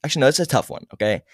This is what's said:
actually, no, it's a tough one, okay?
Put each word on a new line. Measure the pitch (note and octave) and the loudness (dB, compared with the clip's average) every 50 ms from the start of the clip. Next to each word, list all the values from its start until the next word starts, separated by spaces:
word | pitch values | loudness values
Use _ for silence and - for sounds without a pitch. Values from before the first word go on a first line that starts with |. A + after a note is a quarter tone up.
| - | -8
actually, | D#3 - D#3+ | -6 -2 2
no, | C3 | 2
it's | C#3 D#3 - | 2 4 2
a | E3+ | -2
tough | - - A2 - - | 0 0 -2 -2 -2
one, | - - - _ - | -10 -16 -16 _ -8
okay? | - G#2 G#2+ G#2 - - _ | -4 -2 -2 -2 -2 -6 _